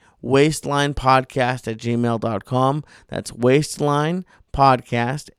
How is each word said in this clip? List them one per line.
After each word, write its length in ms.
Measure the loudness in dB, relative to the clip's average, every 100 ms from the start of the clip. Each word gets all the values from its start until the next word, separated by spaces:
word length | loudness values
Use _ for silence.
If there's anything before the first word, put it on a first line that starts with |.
| _ _
waistlinepodcast 1400 | 0 2 2 0 -4 -2 -2 0 2 2 2 -2 -2 -4 -8
at 100 | -6
gmail 420 | -4 -2 -2 -2
dot 260 | -4 -6 -4
com. 380 | 0 0 0 -6 -18 _
That's 240 | -10 -10
waistlinepodcast 2000 | -2 2 4 2 -4 -2 0 -2 -4 -8 _ _ 2 4 4 0 -4 -2 -6 -12